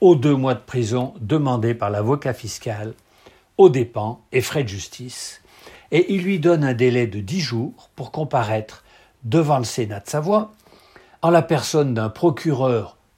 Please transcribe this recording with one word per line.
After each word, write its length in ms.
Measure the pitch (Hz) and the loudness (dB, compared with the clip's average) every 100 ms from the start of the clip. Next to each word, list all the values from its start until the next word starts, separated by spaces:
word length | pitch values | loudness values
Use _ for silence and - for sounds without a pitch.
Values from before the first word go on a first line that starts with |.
aux 140 | 185 160 | 6 6
deux 200 | 147 135 | 4 2
mois 200 | 131 127 | 0 -2
de 40 | |
prison 540 | - 127 107 123 127 - | -4 -4 -2 -2 -4 -8
demandés 560 | 104 156 143 123 117 113 | -4 -2 0 0 -2 -2
par 140 | 104 | -4
l'avocat 440 | 104 107 143 139 | -2 0 -2 -2
fiscal, 600 | 117 104 - 120 104 107 - _ _ - _ _ - | -8 -10 -10 -10 -8 -10 -14 _ _ -20 _ _ 6
aux 120 | 190 | 6
dépens 500 | 131 117 110 107 117 _ | 6 -2 -2 -6 -6 _
et 100 | 131 | -4
frais 220 | - 156 | -2 -4
de 60 | 117 | -4
justice, 720 | 95 - - 123 - - - _ _ - - - | -6 -12 -16 -16 -14 -16 -18 _ _ -20 -20 -2
et 220 | 156 180 | 0 2
il 100 | 196 | 0
lui 160 | 180 190 | 0 0
donne 240 | 160 170 | 2 2
un 100 | 139 | 2
délai 320 | 117 127 123 120 | 2 2 2 0
de 140 | 101 | -4
dix 220 | 98 185 | -6 -6
jours 480 | 135 117 139 - _ - | -4 -4 -6 -10 _ -16
pour 160 | 127 | -12
comparaître 720 | 160 151 135 107 110 - - _ _ _ _ | -6 -2 -2 0 -2 -4 -16 _ _ _ _
devant 360 | 117 160 147 139 | 0 2 2 0
le 60 | 117 | 0
Sénat 340 | - 104 101 | -4 -6 -6
de 100 | - | -6
Savoie, 420 | 151 160 208 214 _ _ - _ - _ - | -6 0 0 0 _ _ -20 _ -20 _ -4
en 80 | 165 | 4
la 120 | 170 | 4
personne 520 | 165 151 - 156 139 | 4 -2 0 0 0
d'un 160 | 113 110 | 0 -2
procureur 880 | - 170 127 170 127 131 117 104 - _ | 0 0 0 -2 0 0 0 -2 -16 _